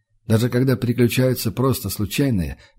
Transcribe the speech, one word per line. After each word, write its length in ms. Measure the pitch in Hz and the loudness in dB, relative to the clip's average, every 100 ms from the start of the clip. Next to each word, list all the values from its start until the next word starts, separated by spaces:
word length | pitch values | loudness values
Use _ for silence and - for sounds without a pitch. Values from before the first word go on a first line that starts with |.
| _ _ - | _ _ 0
даже 240 | 110 120 | 2 2
когда 260 | 123 131 123 | 0 0 0
приключаются 760 | 117 117 120 - 131 120 117 | 0 2 2 2 0 0 -4
просто 380 | 101 135 123 101 | -2 0 0 -4
случайные 680 | - 98 - 139 107 76 64 - | -6 -4 -2 0 0 -4 -8 -16